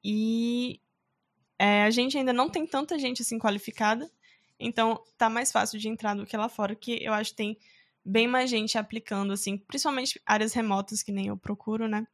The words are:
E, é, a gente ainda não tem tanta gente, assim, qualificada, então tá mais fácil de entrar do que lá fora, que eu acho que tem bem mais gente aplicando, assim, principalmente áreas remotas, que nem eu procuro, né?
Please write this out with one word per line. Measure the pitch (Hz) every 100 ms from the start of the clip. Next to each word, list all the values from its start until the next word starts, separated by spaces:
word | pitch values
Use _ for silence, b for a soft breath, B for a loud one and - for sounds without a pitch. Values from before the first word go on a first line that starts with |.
E, | 202 214 220 226 233 240 247 - _ _ _ _ _ _ _ _
é, | 202 208
a | 208
gente | 226 254 277
ainda | 262
não | 247 269
tem | 339 320
tanta | 392 302 330
gente, | 262 247
assim, | 233 226
qualificada, | 220 202 - - 214 226 311 _ b b b b
então | 233 233 226 226 - _
tá | 226
mais | 226 262
fácil | 226 208 214
de | 214
entrar | 226 214 208
do | 202
que | 226
lá | 220
fora, | - 202 220
que | - 233
eu | -
acho | 214 214
que | -
tem | 214 220 b b b b -
bem | 208 233
mais | 254 254
gente | 233 214 233
aplicando, | 214 226 220 202 202
assim, | 196 202 196
principalmente | _ 277 320 269 240 - -
áreas | 214 214
remotas, | 240 226 196 196 214
que | -
nem | 202 196
eu | 196
procuro, | - 208 - 220 220
né? | 214 220